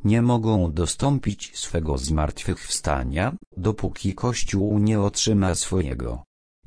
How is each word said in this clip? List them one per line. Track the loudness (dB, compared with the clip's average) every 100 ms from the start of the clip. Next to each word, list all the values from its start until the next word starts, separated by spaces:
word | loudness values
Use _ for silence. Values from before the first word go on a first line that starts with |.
Nie | 2 4
mogą | 4 4 4 2 2
dostąpić | 0 -2 0 0 2 -2 -6 -10 -12
swego | -4 -4 -2 -2
zmartwychwstania, | 0 0 0 -2 -4 -6 -4 -4 -2 -2 -2 -2 -2 -4 -14 -4
dopóki | -4 -2 -4 -2 -4
Kościół | -2 -2 0 0 2 2 2
nie | 4 4
otrzyma | 2 0 2 4 2 0
swojego. | 0 0 0 -4 -6 -8 -12 _ _ _